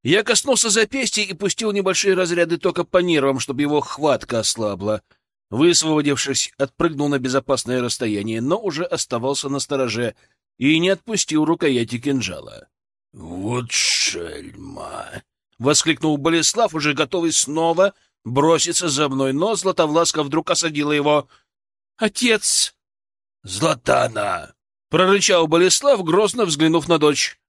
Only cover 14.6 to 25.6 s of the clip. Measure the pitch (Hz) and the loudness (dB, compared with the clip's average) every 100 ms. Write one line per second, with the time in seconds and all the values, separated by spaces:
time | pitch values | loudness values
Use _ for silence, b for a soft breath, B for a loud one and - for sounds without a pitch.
14.6 | - 82 82 - - - _ _ _ _ | -16 -14 -14 -12 -14 -16 _ _ _ _
15.6 | 123 147 160 147 160 143 147 165 147 220 | 2 2 2 0 0 0 2 2 2 2
16.6 | 214 156 147 143 160 185 165 - - 156 | 0 0 -2 0 -2 0 0 0 -2 0
17.6 | 165 165 196 _ _ _ 113 127 151 165 | 0 2 0 _ _ _ -4 2 4 4
18.6 | - 165 175 139 147 135 135 135 196 214 | 2 -2 -2 0 -2 0 -2 0 0 0
19.6 | 190 185 156 160 165 156 143 151 160 170 | -2 0 2 2 2 0 0 -2 0 -2
20.6 | 165 147 147 151 147 147 139 b b _ | 0 -2 0 0 2 2 0 b b _
21.6 | _ _ _ _ 220 - 240 214 - - | _ _ _ _ -4 0 0 2 0 0
22.6 | - _ _ _ _ _ _ _ 98 92 | -2 _ _ _ _ _ _ _ -12 -2
23.6 | 160 143 - 123 117 110 101 90 76 _ | -2 0 2 2 2 -2 -4 -4 -8 _
24.6 | _ _ _ 160 185 202 190 180 160 165 | _ _ _ 2 4 4 4 4 4 4